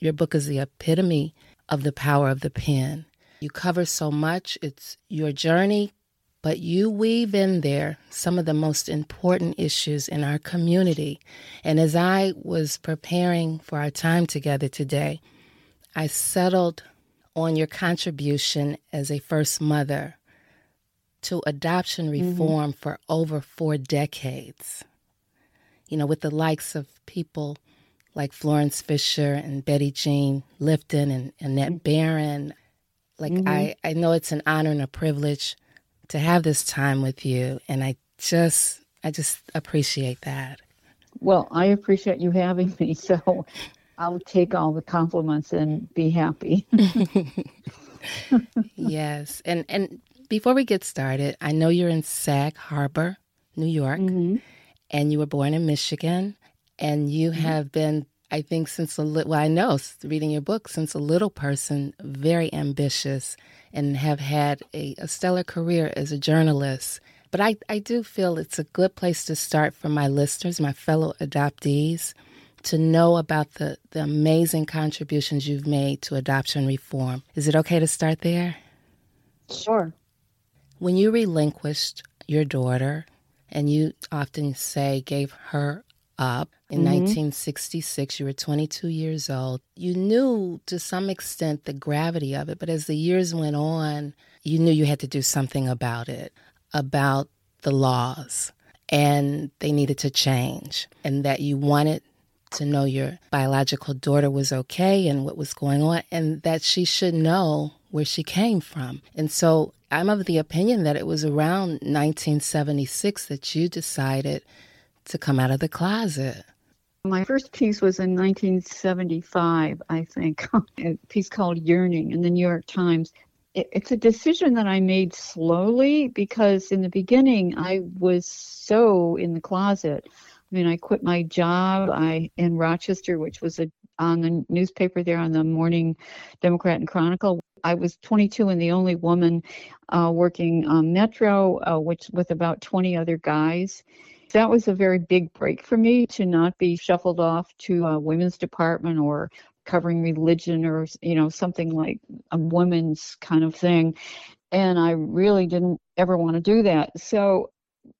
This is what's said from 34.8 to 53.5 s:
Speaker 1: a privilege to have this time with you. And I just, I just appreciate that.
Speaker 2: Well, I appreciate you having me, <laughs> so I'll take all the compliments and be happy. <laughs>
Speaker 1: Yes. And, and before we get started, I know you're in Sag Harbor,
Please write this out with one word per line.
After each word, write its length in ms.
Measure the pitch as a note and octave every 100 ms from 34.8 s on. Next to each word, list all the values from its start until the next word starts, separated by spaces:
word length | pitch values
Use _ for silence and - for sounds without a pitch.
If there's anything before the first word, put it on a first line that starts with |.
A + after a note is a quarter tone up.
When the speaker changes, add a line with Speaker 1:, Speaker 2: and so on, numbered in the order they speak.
Speaker 1:
a 60 | C3+
privilege 720 | - D#3 C#3+ D3 C#3+ - - _ _ _ _ -
to 140 | D3
have 240 | D#3 F3
this 200 | D#3+ C#3+
time 380 | - - C#3 C3+
with 240 | C3 C3 C3+
you. 320 | B2+ B2+ C3+ -
And 160 | C3+
I 140 | C3+ C3 _ -
just, 600 | - E3+ E3+ - - - _ _
I 80 | D#3
just 280 | D3+ D3 - -
appreciate 680 | D#3+ - D#3 C3+ - C3 B2
that. 400 | - C3+ C3 C#3+ _ _ _ _ _ -
Speaker 2:
Well, 300 | F#3+ F3+ -
I 140 | E3
appreciate 560 | F#3+ G3+ G3+ G3 G3+ F3+
you 100 | F3
having 420 | F#3 F3+ F3+ F#3 -
me, 160 | D#3+
<laughs> 0 |
so 500 | D#3+ - F3 - F3+ - - - _ _ -
I'll 220 | E3+ F3
take 340 | - F#3+ F3
all 180 | F3 D#3
the 100 | D#3+
compliments 720 | - F3 E3 E3+ D#3 D3+ -
and 400 | - D#3 D3+ -
be 180 | - D#3+
happy. 580 | E3+ D#3 D#3 F3 G3+ -
<laughs> 60 | A3 G3 G#3+ F#3+ G3 D3 - - _ - - - - - - - B3 - - G#3+ -
Speaker 1:
Yes. 680 | D#3+ D#3 D3+ D3 D3 -
And, 200 | - E3+ D#3+
and 320 | A3 F#3+ F3 _ _ -
before 260 | G#3+ B3
we 100 | C4
get 200 | B3+ G3
started, 520 | - - C3+ C3+ C#3+ -
I 100 | D3+
know 180 | D#3 D#3+
you're 200 | F3 F3
in 160 | D#3+
Sag 520 | - - - C#3 C#3+ -
Harbor, 600 | - D3 C#3+ D#3 E3+ F#3+ _ _ _